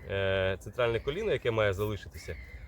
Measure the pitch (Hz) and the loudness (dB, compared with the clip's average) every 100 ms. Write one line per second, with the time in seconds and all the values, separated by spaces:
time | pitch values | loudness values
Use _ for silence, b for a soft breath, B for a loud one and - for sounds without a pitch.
0 | - 98 95 95 95 95 107 110 120 117 | -4 0 2 4 2 0 -6 0 2 2
1 | - 160 220 139 123 110 104 95 107 101 | -2 -2 0 2 2 4 4 4 0 -2
2 | - - - 85 B B | -8 -12 -10 -10 B B